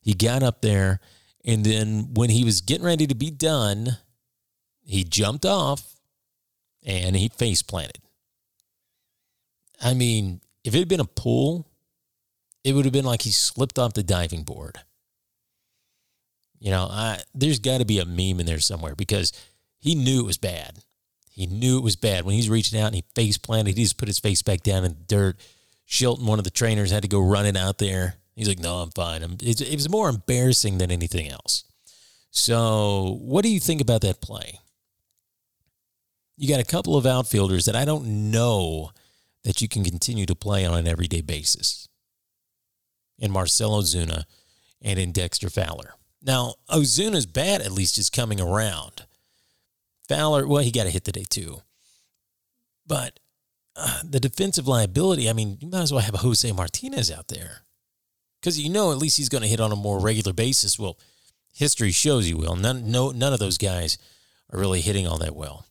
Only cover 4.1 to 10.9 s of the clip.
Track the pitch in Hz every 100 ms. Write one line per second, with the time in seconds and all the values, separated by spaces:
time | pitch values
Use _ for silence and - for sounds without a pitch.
4.1 | _ _ _ _ _ _ _ - 95 87
5.1 | 82 104 139 180 196 139 139 - - _
6.1 | _ _ _ _ _ _ _ - 95 90
7.1 | 95 107 - 117 90 - 92 73 - _
8.1 | _ _ _ _ _ _ _ _ _ _
9.1 | _ _ _ _ _ _ _ 127 127 123
10.1 | 113 98 90 _ _ - 123 180